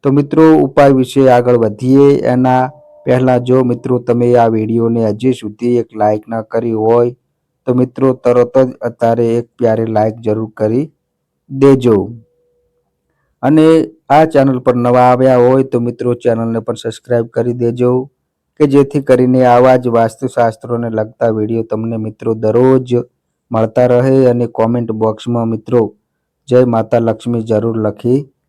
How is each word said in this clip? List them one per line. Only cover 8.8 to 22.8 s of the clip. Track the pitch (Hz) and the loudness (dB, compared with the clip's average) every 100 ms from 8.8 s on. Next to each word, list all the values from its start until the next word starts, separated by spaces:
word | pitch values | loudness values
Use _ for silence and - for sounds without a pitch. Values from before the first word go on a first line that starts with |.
અત્યારે | 120 - 117 117 117 117 | -10 -4 -2 0 0 -2
એક | 120 _ | -6 _
પ્યારી | 117 110 113 | -2 -2 -2
લાઈક | 107 110 117 | -2 -2 -4
જરૂર | 113 107 110 - | -4 -4 -6 -4
કરી | 107 120 151 _ _ _ _ _ _ | -2 -2 -6 _ _ _ _ _ _
દેજો. | 135 139 135 120 104 104 117 _ _ _ _ _ _ _ _ _ _ _ _ | 0 2 4 2 0 -2 -12 _ _ _ _ _ _ _ _ _ _ _ _
અને | 127 156 160 165 156 _ _ | 0 4 4 4 0 _ _
આ | 143 160 | 2 4
ચેનલ | 147 139 127 | 2 0 0
પર | 127 123 | -2 0
નવા | 123 123 123 | 0 2 4
આવ્યા | 127 131 127 | 4 2 4
હોય | 123 131 | 4 2
તો | 131 120 | 0 -4
મિત્રો | 120 120 123 | -6 -6 -6
ચેનલને | 120 123 113 113 113 | -4 -4 -4 -4 -6
પણ | 113 | -8
સબસ્ક્રાઇબ | 117 117 - - 120 117 | -10 -10 -14 -4 -4 -4
કરી | - 120 | -4 -4
દેજો | 123 120 123 123 127 135 _ _ _ _ _ | -2 -4 -2 -2 -2 -6 _ _ _ _ _
કે | 147 | 2
જેથી | 139 139 147 | 2 2 -2
કરીને | 135 127 127 127 127 | 0 2 2 2 4
આવા | 123 131 127 | 4 4 2
જ | 123 | 0
વાસ્તુશાસ્ત્રોને | 117 113 - 127 - 117 110 117 120 117 | 0 0 -4 -6 -2 -2 -4 -8 -6 -4
લગતા | 110 110 _ 117 | -6 -8 _ -2
વીડિયો | 110 107 117 | -2 -4 -4
તમને | 113 110 113 113 | -4 -6 -6 -8
મિત્રો | 110 107 113 | -8 -8 -6
દરરોજ | 110 110 117 131 131 | -4 0 2 2 2